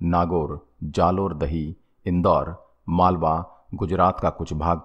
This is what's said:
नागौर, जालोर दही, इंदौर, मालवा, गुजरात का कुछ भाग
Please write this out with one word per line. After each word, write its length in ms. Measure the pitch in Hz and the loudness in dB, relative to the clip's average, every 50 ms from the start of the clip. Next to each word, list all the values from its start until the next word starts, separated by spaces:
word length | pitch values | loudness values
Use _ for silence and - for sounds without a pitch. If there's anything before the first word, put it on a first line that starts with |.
नागौर, 680 | 85 85 87 85 85 82 90 82 73 65 73 - - _ _ _ - | -2 0 2 2 2 2 0 -2 -2 -2 -6 -10 -14 _ _ _ -12
जालोर 500 | 76 - 95 85 87 92 98 98 92 80 | -6 0 2 2 2 2 2 -2 -2 -2
दही, 420 | 73 80 76 82 80 76 78 87 - _ _ _ _ _ | -4 -4 -2 -2 -4 -4 -6 -8 -12 _ _ _ _ _
इंदौर, 680 | 95 87 90 85 95 82 71 69 80 82 - - _ _ _ _ 80 | 0 0 2 4 4 4 4 0 -2 -8 -12 -16 _ _ _ _ -2
मालवा, 760 | 82 90 90 90 90 82 80 78 80 82 82 - - _ _ - - | 2 2 4 4 2 2 0 0 0 -2 -4 -8 -16 _ _ -14 -8
गुजरात 460 | - 101 82 92 90 90 95 - - | -6 -4 -2 2 2 2 2 2 0
का 100 | - 82 | -2 -4
कुछ 220 | - - 80 - | -2 -4 -8 -6
भाग 280 | 82 76 78 85 85 76 | -6 -2 -2 -2 -2 -2